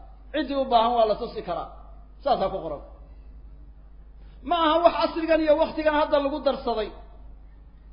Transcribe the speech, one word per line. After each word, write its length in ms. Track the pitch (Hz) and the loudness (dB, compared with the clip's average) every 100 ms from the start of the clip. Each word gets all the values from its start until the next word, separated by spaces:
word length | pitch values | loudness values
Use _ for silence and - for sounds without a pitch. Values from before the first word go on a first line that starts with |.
| - - - | -20 -20 -8
Ciddii 280 | 294 277 277 | -6 -2 -2
u 80 | |
baahan 280 | 233 240 226 | 2 4 4
waa 140 | 240 220 | 4 2
la 80 | |
tusi 260 | 208 233 226 | 0 -4 -10
karaa. 260 | 180 160 135 - - - - - | -8 -8 -8 -14 -20 -20 -20 -6
Saasaa 300 | 277 202 190 | 0 0 0
ku 100 | 190 | -4
qoran. 240 | 160 139 - - - - - - - - - - - - - - - - | -8 -10 -12 -20 -20 -20 -20 -20 -20 -20 -20 -20 -20 -20 -20 -20 -20 -10
Ma 160 | 262 339 | -2 2
aha 200 | 320 330 | 4 6
wax 160 | 339 - | 6 4
asrigan 400 | 330 339 320 320 | -2 -2 0 2
iyo 140 | 311 294 | 4 4
wakhtigan 380 | 320 - 302 | 2 0 0
hadda 240 | 294 302 294 | 2 2 2
lagu 200 | 277 294 | 0 -2
darsaday, 480 | 269 262 247 220 202 - - - - - - - - - - | -2 -2 -2 -4 -4 -8 -20 -20 -20 -20 -20 -20 -20 -20 -16